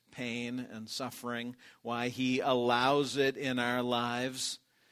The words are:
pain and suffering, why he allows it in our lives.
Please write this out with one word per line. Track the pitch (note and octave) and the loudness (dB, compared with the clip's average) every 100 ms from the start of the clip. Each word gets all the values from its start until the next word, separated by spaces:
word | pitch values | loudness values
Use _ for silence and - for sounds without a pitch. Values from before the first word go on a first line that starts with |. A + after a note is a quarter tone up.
| _ | _
pain | - B2 A#2+ A#2+ B2+ B2+ | -10 -6 -6 -6 -6 -8
and | A2 A2 | -12 -10
suffering, | - B2 - A#2+ A#2+ A#2+ B2 - - | -8 -8 -8 -6 -6 -6 -10 -18 -12
why | A#2 A#2+ B2 | -6 -2 -2
he | B2 B2+ B2+ | 0 2 2
allows | C3+ B2+ A#2+ A#2+ C3 C#3+ C3+ C3 | 4 4 4 6 6 4 2 2
it | C3+ C3+ | 2 2
in | C3+ B2+ | -2 0
our | A#2+ B2 | 0 0
lives. | B2 A#2+ A#2+ A#2+ C3 C3 - - _ _ _ | 2 0 0 -2 -4 -4 -6 -8 _ _ _